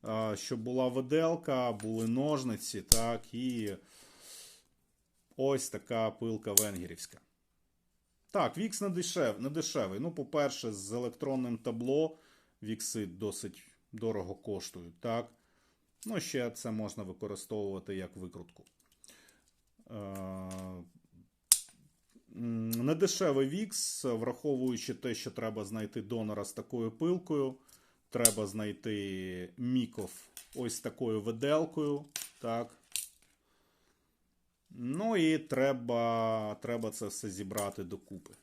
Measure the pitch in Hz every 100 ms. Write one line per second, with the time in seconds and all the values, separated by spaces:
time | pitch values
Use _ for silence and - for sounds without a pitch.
0 | - 110 110 104 - 120 113 127 127 123
1 | 127 156 165 170 160 131 123 107 110 113
2 | 113 120 143 151 127 113 - 104 - -
3 | 113 117 - 117 127 120 104 95 - -
4 | - - - - - - _ _ _ _
5 | _ _ _ - 135 139 - 110 - 117
6 | 110 104 113 107 107 101 107 95 87 85
7 | - - _ _ _ _ _ _ _ _
8 | _ _ _ 202 135 165 220 - 202 175
9 | - 180 131 101 127 151 160 156 101 98
10 | 160 165 135 151 143 - 117 101 98 117
11 | 123 - 139 131 123 113 123 113 123 143
12 | 160 156 - - _ _ 107 110 - 113
13 | 101 87 104 98 101 - - _ _ 113
14 | 113 104 90 98 - 101 - 90 85 85
15 | 120 113 120 _ _ _ _ _ _ _
16 | 214 208 - 135 120 113 117 110 107 -
17 | 95 90 104 98 - 107 101 98 95 95
18 | 92 - 90 87 85 - - _ _ _
19 | - - - _ _ _ _ _ - 110
20 | 101 98 95 95 92 95 92 92 87 -
21 | _ 87 - _ _ - - - - _
22 | _ - _ - 117 113 113 117 127 160
23 | 185 - 180 135 135 165 214 - - -
24 | 135 113 117 120 151 131 127 117 - 120
25 | 127 113 - - 113 107 98 110 104 120
26 | 98 117 107 101 98 - - 123 113 113
27 | 165 180 180 151 131 131 - - _ _
28 | _ 120 113 110 104 107 107 101 117 104
29 | 101 95 92 92 90 87 120 127 117 -
30 | 92 - - - - - 120 110 117 -
31 | 120 110 104 113 139 151 165 160 147 143
32 | 151 - - - 117 117 113 - _ -
33 | - - _ _ _ _ _ _ _ _
34 | _ _ _ _ _ _ _ 123 123 151
35 | 220 214 160 156 156 127 135 135 120 117
36 | 117 117 113 110 107 104 - 117 113 -
37 | 104 - 107 92 98 98 101 95 92 95
38 | - 95 - -